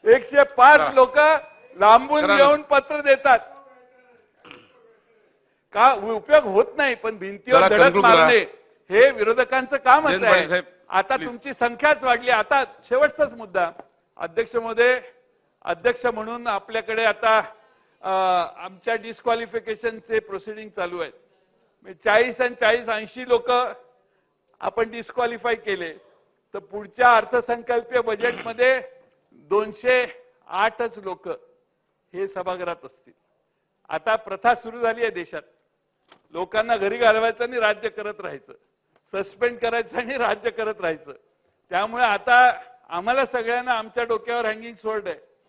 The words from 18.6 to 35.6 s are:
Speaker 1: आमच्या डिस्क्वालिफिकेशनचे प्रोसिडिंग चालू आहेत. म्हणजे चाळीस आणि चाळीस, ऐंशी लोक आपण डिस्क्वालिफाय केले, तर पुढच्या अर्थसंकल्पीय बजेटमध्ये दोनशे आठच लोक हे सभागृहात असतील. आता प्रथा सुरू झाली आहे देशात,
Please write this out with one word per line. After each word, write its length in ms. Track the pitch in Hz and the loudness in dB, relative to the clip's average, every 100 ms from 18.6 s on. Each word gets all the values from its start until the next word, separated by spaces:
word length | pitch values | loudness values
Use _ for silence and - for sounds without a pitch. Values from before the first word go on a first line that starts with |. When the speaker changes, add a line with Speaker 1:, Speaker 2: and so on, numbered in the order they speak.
| 185 | -20
Speaker 1:
आमच्या 300 | 185 - 226 | -10 -6 -6
डिस्क्वालिफिकेशनचे 1200 | 226 220 240 233 233 233 226 214 233 220 214 220 | -8 -10 -4 -4 -4 -10 -10 -8 -8 -10 -6 -6
प्रोसिडिंग 500 | 214 190 214 214 214 | -6 -14 -14 -16 -14
चालू 300 | - 175 175 | -10 -8 -8
आहेत. 140 | 151 _ _ _ _ _ _ _ | -10 _ _ _ _ _ _ _
म्हणजे 220 | 190 185 | -20 -8
चाळीस 380 | 220 214 247 - | -2 -2 -2 -4
आणि 140 | 247 240 | -6 -2
चाळीस, 300 | 220 233 226 | -2 -2 -4
ऐंशी 380 | 214 214 254 247 | -10 -10 -16 -4
लोक 240 | 233 233 247 247 - _ _ _ _ _ _ _ _ | -4 0 -2 -4 -10 _ _ _ _ _ _ _ _
आपण 320 | 190 233 226 | -8 -6 -6
डिस्क्वालिफाय 640 | 233 - - 240 233 240 233 | -8 -10 -6 -6 -6 -6 -6
केले, 380 | 214 185 165 156 _ _ _ _ _ | -8 -8 -10 -14 _ _ _ _ _
तर 60 | 196 | -16
पुढच्या 560 | 196 202 202 - 247 226 | -14 -16 -14 2 4 4
अर्थसंकल्पीय 840 | 220 247 240 240 233 240 233 247 | 2 -6 -4 -8 -4 -6 -2 -4
बजेटमध्ये 800 | 226 208 240 240 226 226 247 262 - - _ _ _ | -4 -4 -4 -6 -12 0 0 0 -6 -20 _ _ _
दोनशे 920 | _ 147 202 214 - 247 254 240 - _ _ _ | _ _ -2 -2 -4 0 0 -2 -12 _ _ _
आठच 500 | 185 220 226 233 226 | -2 -2 -2 -8 -8
लोक 300 | 190 180 180 - _ _ _ _ _ _ _ | -14 -12 -12 -14 _ _ _ _ _ _ _
हे 140 | 175 196 | -10 -8
सभागृहात 580 | 196 180 180 175 170 135 | -8 -8 -6 -8 -10 -16
असतील. 280 | _ _ _ _ _ _ _ _ _ - | _ _ _ _ _ _ _ _ _ -10
आता 260 | 160 226 220 | -6 -4 -4
प्रथा 400 | 220 190 233 240 | -6 -2 -2 -2
सुरू 240 | 226 233 | -6 -4
झाली 220 | 233 226 | -4 -2
आहे 80 | 226 | -6
देशात, 320 | 175 165 156 _ _ | -6 -12 -16 _ _